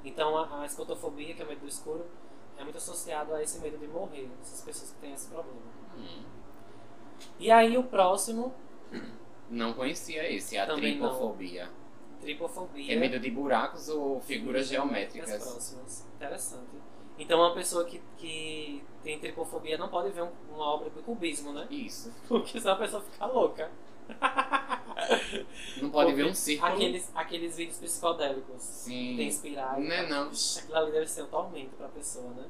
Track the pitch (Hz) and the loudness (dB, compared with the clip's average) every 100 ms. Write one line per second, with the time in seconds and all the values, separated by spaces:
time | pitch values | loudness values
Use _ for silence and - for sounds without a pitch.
0 | 135 139 151 156 160 147 143 - 160 160 | -8 0 4 4 2 -2 -6 -6 -4 -4
1 | 165 147 151 160 156 147 139 139 156 156 | -4 -6 -8 -6 -6 -8 -6 -8 -6 -6
2 | 170 - - - - - 143 165 165 170 | -6 -10 -12 -12 -12 -10 -8 -8 -6 -6
3 | - 156 151 156 151 165 156 151 147 160 | -4 -4 -2 0 0 -2 -6 -6 -6 -4
4 | 196 143 127 123 - - - 151 147 - | -4 -6 -8 -8 -10 -10 -8 -8 -10 -10
5 | 143 139 - 160 165 - - - - - | -10 -8 -8 -6 -8 -8 -10 -12 -12 -10
6 | - - - - - - - - - - | -10 -10 -10 -10 -10 -10 -10 -10 -10 -10
7 | - - - - 202 226 226 247 247 202 | -10 -10 -10 -2 12 12 12 8 4 8
8 | 185 196 214 226 254 254 - - - - | 8 8 2 0 -2 -4 -10 -10 -8 -8
9 | - - - - - 117 117 117 127 170 | -8 -10 -12 -12 -6 0 0 2 0 -2
10 | - 160 165 113 - 107 98 151 147 143 | -4 -2 -2 -2 -2 0 2 2 2 2
11 | 120 127 117 98 92 87 90 - - - | 2 2 0 -2 -6 -6 -8 -8 -12 -12
12 | - - - - 170 185 180 143 139 117 | -12 -10 -6 -4 -4 -4 -8 -8 0 4
13 | 131 123 123 120 139 120 135 - 139 151 | 4 2 -2 -2 4 4 4 -2 -4 0
14 | 139 135 120 131 117 127 135 135 143 110 | 0 0 -2 -4 0 0 2 2 2 2
15 | 101 - - 104 123 120 - 127 123 - | -2 -4 -4 -4 -4 -6 -8 -8 -10 -10
16 | - - 139 180 - 175 - - - - | -10 -8 -6 -4 -6 -8 -10 -10 -10 -10
17 | - - 151 165 170 175 180 175 175 175 | -12 -8 6 10 10 8 2 2 2 -2
18 | - - 165 160 156 156 151 143 139 - | -10 -8 -6 -4 -4 -4 -6 -6 -8 -8
19 | 156 151 165 165 160 165 151 156 190 180 | -6 -4 -4 -4 -4 -4 -2 -2 0 0
20 | 196 175 170 170 151 151 151 151 - - | 0 0 -4 -4 -10 -2 2 2 0 -6
21 | - 226 170 143 143 143 175 143 110 - | -6 -2 0 -2 -4 -6 -6 -6 -6 -8
22 | - - - 233 240 233 196 190 214 208 | -10 -10 2 2 2 0 4 4 4 -2
23 | 202 - - 254 170 - 156 - - - | -6 -4 0 4 4 4 -6 -6 -10 -12
24 | - 220 - 262 254 277 277 254 - - | -10 2 2 4 2 2 0 -4 -4 -4
25 | - - - - - - - - 143 147 | 4 4 4 -4 -6 -8 -8 -4 0 8
26 | 170 139 147 190 - 151 170 190 180 180 | 8 8 4 2 0 4 4 4 2 2
27 | - - 160 170 170 165 170 - 175 - | -4 -4 -4 -2 -4 -4 -6 -6 -4 0
28 | 175 170 143 135 135 127 - - 120 123 | 2 2 0 0 -4 -10 -10 -8 -6 -4
29 | 123 120 113 - 151 143 131 135 147 175 | -2 -2 0 -2 -4 -4 -2 -2 0 0
30 | 175 143 147 143 - - 160 160 156 156 | 0 0 0 0 0 0 0 2 4 2
31 | 156 - 147 - 180 156 135 - - - | 0 -4 -2 -2 -2 -6 -10 -10 -10 -8
32 | - 127 123 123 120 | -8 -8 -8 -10 -12